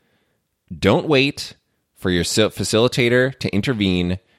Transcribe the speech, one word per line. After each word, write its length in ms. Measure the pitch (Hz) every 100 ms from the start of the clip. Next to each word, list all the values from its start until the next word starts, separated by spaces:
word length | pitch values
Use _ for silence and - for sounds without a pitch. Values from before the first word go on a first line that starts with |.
| _ _ _ _ _ _ _ 78
Don't 300 | 95 143 -
wait 480 | 131 139 - - - _ _ _ _
for 140 | 95
your 160 | 90 85
facilitator 1120 | - 104 - 98 110 123 - 120 123 131 135
to 160 | - 101
intervene 640 | 143 113 98 90 87 92 -